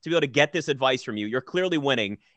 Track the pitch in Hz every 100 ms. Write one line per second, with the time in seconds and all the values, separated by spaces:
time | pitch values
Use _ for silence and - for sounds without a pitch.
0 | 165 165 147 127 151 175 147 135 131 131
1 | - 107 107 123 - 175 185 165 139 127
2 | 101 104 _